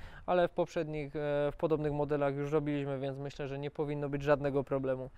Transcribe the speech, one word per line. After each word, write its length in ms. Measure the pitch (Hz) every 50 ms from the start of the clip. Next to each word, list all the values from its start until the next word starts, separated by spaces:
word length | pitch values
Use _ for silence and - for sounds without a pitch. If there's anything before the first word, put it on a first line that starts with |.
| - - - - -
ale 220 | - 180 180 175 175
w 20 |
poprzednich, 680 | - - 170 - - 175 165 151 156 151 143 139 -
e, 360 | 156 147 147 143 147 147 143 139
w 40 |
podobnych 360 | - 175 156 160 147 151 151 143
modelach 420 | 147 147 143 151 143 143 143 135
już 160 | 143 143 143 151
robiliśmy, 460 | 156 147 151 147 143 139 143 139 131
więc 200 | 135 139 135 139
myślę, 300 | 139 143 - - 147 135
że 100 | 139 139
nie 120 | 143 147
powinno 380 | - - 151 143 147 147 143 139
być 140 | 143 139 135
żadnego 420 | 147 147 135 143 143 135 143 131
problemu. 460 | - 139 135 135 131 131 131 127 131 -